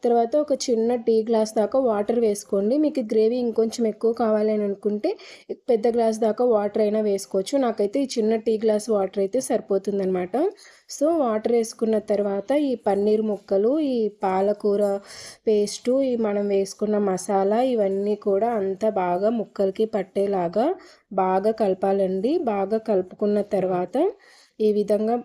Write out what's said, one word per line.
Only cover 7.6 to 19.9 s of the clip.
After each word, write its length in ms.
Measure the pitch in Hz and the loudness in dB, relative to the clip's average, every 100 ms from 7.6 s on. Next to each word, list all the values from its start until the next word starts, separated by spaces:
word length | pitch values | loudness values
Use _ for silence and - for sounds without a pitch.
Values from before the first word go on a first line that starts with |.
నాకైతే 360 | 254 220 202 277 277 | 0 0 -2 0 -4
ఈ 40 | - | -2
చిన్న 200 | 214 226 220 | 0 0 0
టీ 80 | 220 | 0
గ్లాస్ 240 | 220 214 214 214 | 2 0 0 -2
వాటర్ 260 | 190 208 | 0 -2
అయితే 160 | 196 247 254 | -2 -2 -2
సరిపోతుందన్నమాట. 880 | 220 - 196 190 196 190 185 180 240 359 415 - - _ - | -4 0 -2 0 -2 -2 -2 -2 -2 -2 -4 -20 -20 _ -2
So 100 | 294 339 | 0 2
వాటర్ 280 | 254 214 220 240 | 0 0 0 0
వేసుకున్న 380 | 226 - 226 220 208 | 0 -4 -2 -2 0
తర్వాత, 380 | 208 208 196 196 285 294 | -2 0 -2 0 0 0
ఈ 40 | 240 - | -2 0
పన్నీర్ 380 | 196 208 214 220 | 0 2 2 0
ముక్కలు, 400 | 196 - 196 214 294 294 | -4 0 2 2 2 0
ఈ 40 | 247 214 208 | 0 -2 -2
పాలకూర 640 | 196 185 202 208 214 202 208 202 202 - - - - | -2 0 0 0 0 0 0 -2 -8 -20 -20 -8 0
పేస్టు, 440 | 214 208 - - 262 269 | 2 0 -4 -2 0 0
ఈ 20 | 240 214 | 0 0
మనం 180 | 202 202 196 | -2 0 0
వేసుకున్న 400 | 196 - 208 208 208 | -2 -4 -2 0 0
మసాలా, 500 | 185 - 202 196 214 262 | -2 0 0 2 2 2
ఇవన్నీ 420 | 240 196 196 202 208 - | 2 0 0 -2 -2 0
కూడా 200 | 196 226 233 | 0 0 0
అంతా 280 | 196 190 220 202 | -2 -2 -2 0
బాగా 240 | 180 175 208 233 | 0 0 0 -2
ముక్కలకి 460 | 202 - 196 190 | -6 -2 -2 0
పట్టేలాగా 800 | 220 | -2